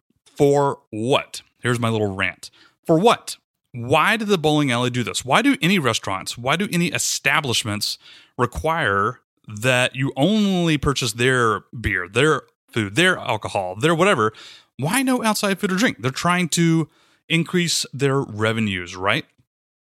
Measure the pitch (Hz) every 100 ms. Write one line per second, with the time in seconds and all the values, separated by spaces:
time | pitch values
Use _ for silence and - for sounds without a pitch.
0 | _ _ _ - 143 143 139 - _ 107
1 | 117 143 - - - _ 120 120 117 110
2 | 104 95 92 - - _ - _ - 160
3 | 226 190 - - _ _ _ 123 117 156
4 | 175 220 208 196 156 151 143 120 123 120
5 | 104 - 123 160 262 262 175 196 127 110
6 | - 95 - - 123 160 202 170 175 120
7 | - - 135 147 143 110 117 104 - -
8 | - - _ - 120 - 156 165 127 98
9 | 104 127 _ _ - 104 127 123 127 135
10 | 135 - 160 220 202 180 170 147 151 131
11 | 120 110 123 131 117 98 - 123 110 95
12 | 90 113 151 139 - _ _ 120 101 107
13 | 185 165 - 110 95 104 92 98 151 160
14 | 190 165 107 - - - _ - 143 240
15 | 262 247 220 208 202 190 202 185 254 -
16 | 131 - 175 180 175 - 170 165 151 _
17 | _ _ _ 165 160 180 170 - - 127
18 | 139 135 - 104 110 113 107 95 87 92
19 | 98 120 - _ _ _ _ _